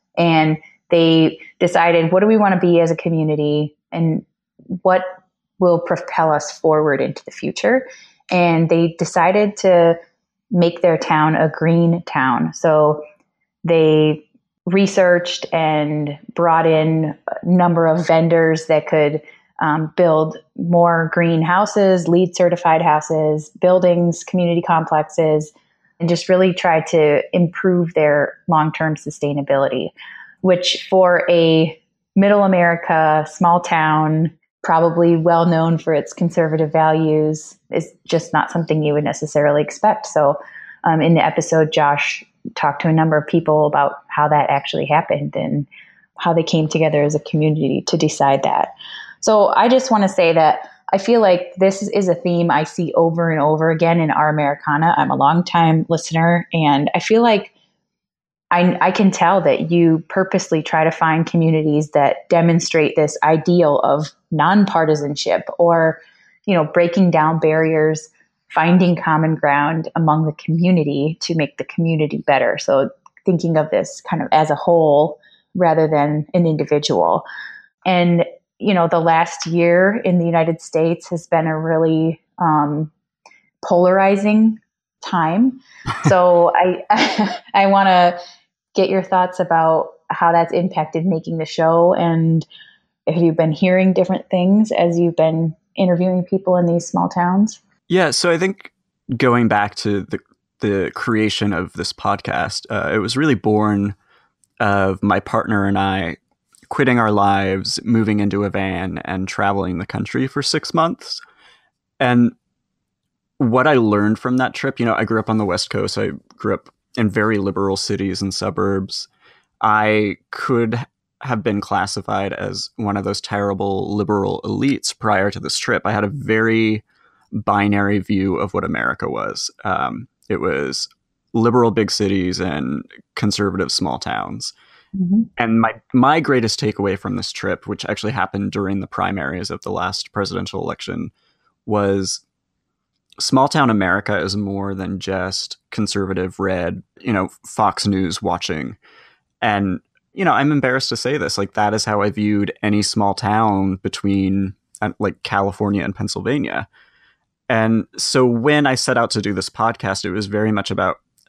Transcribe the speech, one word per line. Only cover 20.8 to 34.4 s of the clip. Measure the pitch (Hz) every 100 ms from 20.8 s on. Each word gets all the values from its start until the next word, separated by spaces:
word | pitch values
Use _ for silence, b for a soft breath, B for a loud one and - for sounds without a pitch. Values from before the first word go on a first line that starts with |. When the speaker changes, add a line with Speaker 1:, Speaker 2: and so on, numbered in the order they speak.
| 170 170 165
Speaker 1:
greenhouses, | - 170 165 160 180 208 - 196 185 170
leed | 170 180 -
certified | 180 175 170 160
houses, | 165 151 - 160 156 151 151 -
buildings, | 180 185 180 175 175 165 -
community | 185 170 170
complexes, | 170 165 160 156 151 - 156 151 151 _ _ _ _ -
and | 170
just | 170 -
really | 185 185
try | 180 185 160
to | 156 170 151 143 -
improve | 180 170 - 190 180 165
their | 160 151 147 143 - -
long-term | 160 156 - 160 151
sustainability, | - - 147 143 139 139 135 127 80 - B B B B
which | 180 180 180 - -
for | 190 180 175 -
a | 170 165 160 160 - _ _ _ -
middle | 196 202
America, | 196 185 170 170 - 165 156 156 151
small | - 175 175
town, | 175 165 156 156 156 156 160 -